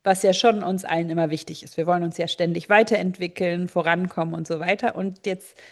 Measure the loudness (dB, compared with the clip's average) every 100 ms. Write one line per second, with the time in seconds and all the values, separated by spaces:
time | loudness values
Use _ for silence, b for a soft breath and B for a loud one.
0 | 0 4 4 4 4 2 0 -4 -2 -4
1 | -2 0 0 -2 -8 -16 -10 -4 0 0
2 | 0 -4 -6 -2 -2 -2 4 6 6 2
3 | 0 -4 -6 -2 -2 -2 -2 0 2 2
4 | 0 -4 -6 -6 -6 -4 -2 -2 -2 -4
5 | -6 -6 -6 -8 -10 -20 b